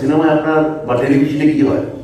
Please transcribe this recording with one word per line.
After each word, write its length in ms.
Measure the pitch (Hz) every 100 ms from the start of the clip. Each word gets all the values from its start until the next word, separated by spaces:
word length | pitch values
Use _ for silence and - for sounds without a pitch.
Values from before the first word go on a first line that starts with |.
সিনেমায় 320 | 135 156 156 151
আপনার 240 | 156 156 156 -
বা 100 | 123 -
টেলিভিশনে 440 | 135 139 - 147 151
কি 100 | 139
হয়, 220 | 135 - - -